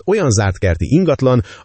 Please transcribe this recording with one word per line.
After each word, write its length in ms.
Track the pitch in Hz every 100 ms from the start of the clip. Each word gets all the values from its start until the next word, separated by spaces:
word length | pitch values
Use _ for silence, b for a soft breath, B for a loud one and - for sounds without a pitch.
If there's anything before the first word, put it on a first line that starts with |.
| -
olyan 240 | 214 147
zárt 260 | 104 98 -
kerti 280 | 95 85 - 165
ingatlan, 480 | 170 135 131 123 B B